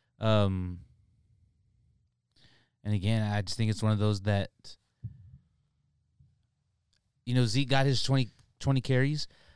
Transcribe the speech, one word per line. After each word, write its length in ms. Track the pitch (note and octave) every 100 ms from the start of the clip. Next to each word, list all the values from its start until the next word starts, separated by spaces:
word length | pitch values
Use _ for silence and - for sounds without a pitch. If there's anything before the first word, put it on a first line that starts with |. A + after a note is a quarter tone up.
| _ -
Um, 600 | A2 G#2+ G2+ F#2+ F2+ F2 - _ _ _ _ _ _ _ _ _ _ _ _ _ _ _ - _ _ _
and 100 | G#2
again, 340 | G#2 G2 A2+ G#2+
I 120 | G#2
just 140 | F#2 -
think 140 | A2
it's 100 | G#2
one 100 | A2
of 60 | G#2
those 220 | G#2+ G#2
that, 280 | G#2 G2+ - _ - - _ _ - - - - _ _ _ _ _ _ _ _ _ _ _ _ _ _ _ _ _ _
you 100 | -
know, 100 | B2+
Zeke 240 | A#2 B2 C3+
got 180 | C3+ C#3
his 160 | B2
twenty, 280 | - C3+ A#2 - _ -
twenty 220 | C3+ C3+
carries, 480 | - B2+ C#3 D3+ - _ _